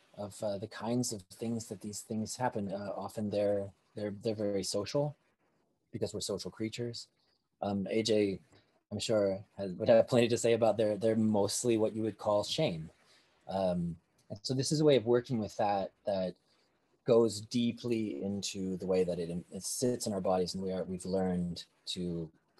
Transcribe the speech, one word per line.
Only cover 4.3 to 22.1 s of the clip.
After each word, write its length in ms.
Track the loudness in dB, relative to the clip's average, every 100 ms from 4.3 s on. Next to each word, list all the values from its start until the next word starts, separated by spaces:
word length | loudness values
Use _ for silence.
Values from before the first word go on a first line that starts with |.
very 300 | -2 -2 -2
social 500 | -2 -4 -2 -2 -2 -4 _ _ _ _ _ _ _
because 220 | -6 -6
we're 60 | -4
social 300 | -4 -6 -6
creatures. 560 | -6 -6 -6 -8 -8 -14 _ _ _ _ _
Um, 240 | -4 -2 0
A 120 | 0
J, 380 | 4 4 2 0 _ -20 _ _ -12
I'm 80 | -6
sure, 460 | 0 2 2 0 -6 -10
has, 160 | -8
would 160 | 0 6
have 200 | 6 8
plenty 200 | 4 4
to 100 | 4
say 160 | 4
about 240 | 4 4 4
they're, 180 | 2 2
they're 180 | 2
mostly 640 | 4 4 4 2 0 2 2
what 180 | 2
you 80 | 0
would 160 | -4 -2
call 240 | 0 2
shame. 480 | 2 0 0 -2 -8 -16 _ _ _ _ -6
Um, 500 | 0 0 0 -2 -6 _ _ -16
and 100 | -10
so 120 | -4
this 180 | -2 0
is 80 | 2
a 40 |
way 120 | 6 6
of 100 | 6
working 320 | 2 2 -2
with 180 | -2 0
that, 340 | 0 2 -2 _ -4
that 280 | -2 -2 -6 _ _ _ _ _ _ 4
goes 340 | 6 6 0
deeply 840 | -4 0 0 -2 -2 -2 -2 -4
into 540 | -4 -4 -4 -6 -4 -4
the 100 | 0
way 160 | 2
that 160 | 2 0
it, 180 | -4 -6 -8
it 140 | -10
sits 420 | -8 -2 0 0 -2
in 60 |
our 80 | -2
bodies 340 | 0 0 0
and 80 | -4
we 80 | -4
are, 140 | -4
we've 220 | -4 -6 -2
learned 580 | 0 2 0 -2 -6 -12 _ -10
to 440 | -6 -4